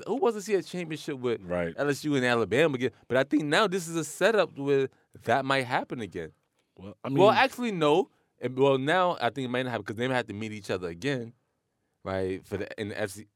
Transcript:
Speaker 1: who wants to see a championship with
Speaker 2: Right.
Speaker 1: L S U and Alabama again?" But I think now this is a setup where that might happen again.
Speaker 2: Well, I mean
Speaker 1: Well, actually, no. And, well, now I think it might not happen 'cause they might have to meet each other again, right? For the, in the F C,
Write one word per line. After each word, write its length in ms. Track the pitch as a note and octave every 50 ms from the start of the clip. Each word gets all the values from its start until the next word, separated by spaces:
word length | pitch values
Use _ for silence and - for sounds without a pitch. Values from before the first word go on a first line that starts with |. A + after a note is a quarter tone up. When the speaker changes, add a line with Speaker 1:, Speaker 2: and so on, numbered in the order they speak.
| -
Speaker 1:
who 100 | - G#3
wants 200 | C4+ C#4 A#3+ A3
to 60 | G#3+
see 120 | F#3 G3+ G3+
a 80 | F#3
championship 560 | D#3 - - F3+ F3 D#3 D#3+ C#3+ - - C#3+ C3
with 220 | B2 B2 A#2 G2+
Speaker 2:
Right. 300 | F#2+ F2 F2 F2+ F2 E2+ D#2+
Speaker 1:
L 120 | - C#3 D3
S 160 | C#3+ C#3 -
U 120 | D3+ C#3+
and 80 | C3 B2+
Alabama 500 | B2 A#2+ A#2 A2+ F2 G#2 C3+ E3 D#3+ C3+
again?" 160 | B2 B2+ A#2 - _ _ -
But 80 | A#2
I 60 | B2+ C#3
think 200 | C#3 - D3 D3+
now 220 | D3 D#3 F#3+ A3 G3
this 180 | F3+ G3 E3 E3
is 60 | E3
a 60 | E3 D3+
setup 520 | D3 - - F3+ G#3 A3+ G#3 F3 D3+ - C#3+
where 300 | C#3 C#3+ C#3+ C#3 C3+ C3 _ _ _ _ - - -
that 200 | A#2 A#2 C#3 C3+
might 220 | C3+ C3+ C3+ B2+
happen 340 | A#2 B2+ E3+ B3+ - E3 B2+
again. 320 | A2 F2+ E2 F2+ E2 D#2 - _ _ _ _ _ _ _ _
Speaker 2:
Well, 200 | - F2+ G2+ - - -
I 40 | B2
mean 100 | C3+ D3
Speaker 1:
Well, 80 | F#3 G#3+
actually, 380 | G#3 G#3+ C4 C4 - - B3 A#3
no. 380 | G3+ F3 D#3 D3 D3+ F3 - - _ _ _ _ _ -
And, 180 | - B2 B2+ B2+
well, 180 | C3+ C#3 C3+
now 400 | C3 C3 D3 E3 F#3 F3+ F3+ E3 -
I 100 | - A#2
think 140 | G#2+ C#3 C3
it 20 | A#2+
might 140 | B2 B2
not 80 | C3 B2+
happen 140 | A#2 G#2+ G2
'cause 100 | - A2
they 120 | G#2 A#2+ C3
might 60 | C3
have 100 | B2 A#2
to 80 | - G2+
meet 160 | G#2 A2+ A2
each 160 | G#2+ G#2+ G2 -
other 180 | A2 F#2 F2+ E2+
again, 440 | E2+ E2+ G2 C#3 C#3+ B2+ A#2 A2+ - _ _ _ _ _ _ _ _ _ _ _ _ _ -
right? 400 | G2 F#2+ F#2+ F#2+ F#2 F#2+ F2 -
For 120 | - G#2 F#2+
the, 220 | G2+ - - -
in 80 | G#2+ G2+
the 120 | G#2+ -
F 100 | G#2+ G2
C, 140 | F#2+ G#2 G#2+ - _